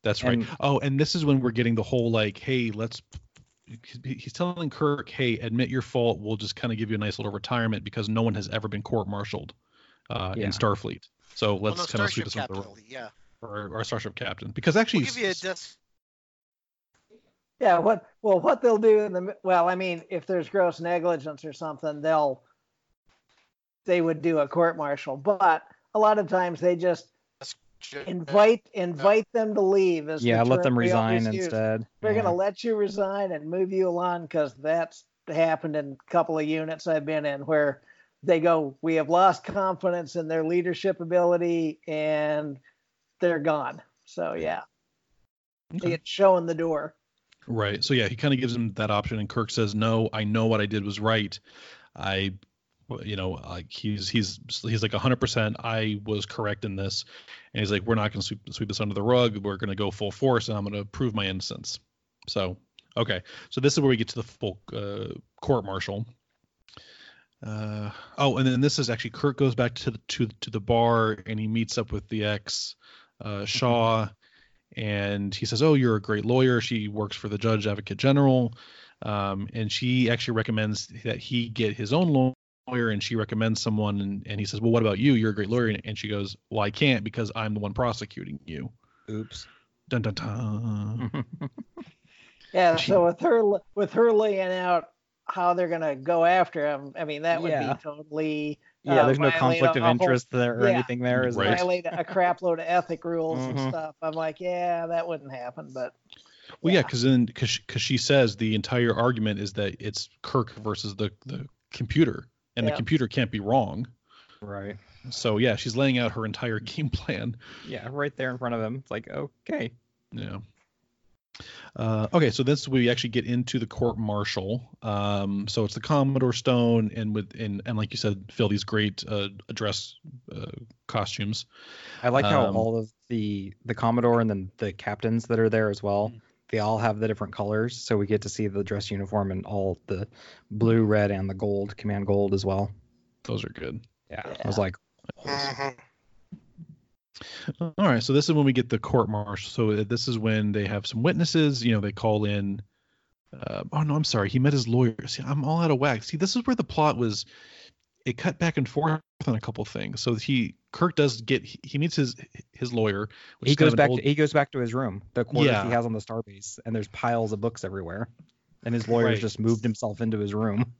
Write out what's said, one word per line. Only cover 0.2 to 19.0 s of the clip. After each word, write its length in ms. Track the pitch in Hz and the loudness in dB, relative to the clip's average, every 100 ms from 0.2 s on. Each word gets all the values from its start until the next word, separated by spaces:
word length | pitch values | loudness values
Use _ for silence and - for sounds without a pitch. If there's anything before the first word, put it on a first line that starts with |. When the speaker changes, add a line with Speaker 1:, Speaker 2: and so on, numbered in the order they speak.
Speaker 1:
right. 160 | 127 120 | 0 0
Speaker 2:
And 80 | 110 - | -2 -2
Speaker 1:
Oh, 200 | 143 139 | 0 2
and 200 | 139 135 | 0 0
this 160 | 151 175 | 0 2
is 100 | 147 | 2
when 140 | 139 | 4
we're 120 | 123 | 2
getting 240 | 113 117 113 | 2 2 2
the 80 | |
whole, 280 | 101 127 117 | 0 0 2
like, 260 | 113 107 98 | 2 0 -4
"Hey, 340 | - 131 117 | -4 -2 -2
let's," 300 | 104 113 - _ - _ _ _ _ _ | -4 -8 -8 _ -20 _ _ _ _ _
he, 140 | 113 - 123 127 127 | -20 -18 -14 -10 -10
he's 180 | 123 | -12
telling 360 | - 180 175 156 | -4 -4 -2 -8
Kirk, 400 | - 151 143 - | 0 0 0 -4
"Hey, 300 | - 127 113 | -2 0 0
admit 300 | 117 117 123 | -2 -2 0
your 120 | 127 | -2
fault. 380 | - 127 117 92 | -2 0 2 0
We'll 180 | 104 110 | -2 -4
just 180 | 107 - | -6 -6
kinda 200 | 123 110 | -4 -4
give 140 | 110 | -2
you 40 | 107 | -2
a 40 | |
nice 200 | 104 95 | -2 -4
little 120 | 104 | -6
retirement 520 | 101 - 123 113 104 | -8 -4 0 0 -2
because 260 | 101 - 104 | -6 -6 -2
no 120 | 110 | 0
one 140 | 113 107 | 0 0
has 140 | 95 | -4
ever 180 | - 107 | -6 -4
been 160 | 104 | -8
court-martialed, 680 | 107 117 101 101 104 - 113 - _ _ _ _ _ | -4 -4 -4 -6 -6 -8 -10 -18 _ _ _ _ _
uh, 260 | 117 92 98 | -6 -6 -4
Speaker 2:
Yeah. 60 | |
Speaker 1:
in 100 | 104 | -4
Starfleet. 580 | 107 110 101 104 104 _ _ _ - | 0 0 0 -4 -10 _ _ _ -2
So 220 | 110 98 107 | 0 2 0
Speaker 3:
Well, 80 | 170 | -2
Speaker 1:
let's 20 | |
Speaker 3:
no, 80 | 175 | -4
Speaker 1:
kinda 200 | 113 101 | 0 0
sweep 180 | 113 107 | -2 -6
Speaker 3:
Starship 0 | |
Speaker 1:
this 100 | - | -6
under 100 | 131 | -6
the 80 | 98 | -6
Speaker 3:
Captain, 140 | 101 | -8
Speaker 1:
rug." 100 | 101 107 | -16 -16
Speaker 3:
yeah. 260 | 131 113 _ - _ | -14 -14 _ -20 _
Speaker 1:
Or, 280 | 113 104 104 | -12 -10 -8
or 140 | 110 110 | -6 -4
Starship 300 | 113 107 - | -4 -6 -8
Captain. 360 | 120 - - | -8 -8 -8
Because 260 | - - 170 | -2 2 4
actually 240 | 226 202 | 4 2
Speaker 3:
We'll 20 | |
give 140 | 147 240 | 0 -2
you 100 | 202 | -4
a 40 | 180 | -4
Speaker 1:
s- 0 | |
Speaker 3:
death 420 | 185 185 - - _ _ _ _ _ _ _ _ _ _ _ _ _ - _ _ _ _ | -6 -8 -12 -20 _ _ _ _ _ _ _ _ _ _ _ _ _ -20 _ _ _ _
Speaker 4:
Yeah, 200 | 226 175 | 4 6
what, 260 | 202 214 - _ | 4 2 -2 _
well, 180 | 214 185 | 2 4
what 220 | 165 269 | 4 4
they'll 160 | 247 214 | 4 6
do 220 | 220 214 | 6 6